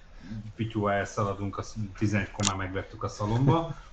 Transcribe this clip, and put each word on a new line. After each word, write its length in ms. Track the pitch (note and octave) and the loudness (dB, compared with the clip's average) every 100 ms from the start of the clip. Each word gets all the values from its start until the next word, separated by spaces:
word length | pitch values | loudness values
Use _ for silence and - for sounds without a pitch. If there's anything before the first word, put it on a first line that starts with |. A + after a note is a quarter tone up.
| - - - A2 G#2+ - | -16 -16 -10 -10 -8 -4
pittyúval 360 | A2 G#2+ G2+ | -2 2 2
elszaladunk, 680 | G2+ F#2+ - G#2 F#2+ G2+ F#2+ | 2 0 0 0 0 -4 -4
azt 180 | - A2+ G2+ - | -6 -6 -6 0
tizenegy 340 | G#2 G#2 - | 2 2 0
komán 260 | - G2+ F#2+ | 0 0 2
megvettük 460 | F#2 F#2+ - - | -2 -4 -6 -6
a 40 | F#2+ | -6
szalomba, 680 | - G#2 A#2 C#3+ E3 D#3+ - - | -2 0 4 6 6 4 -6 -12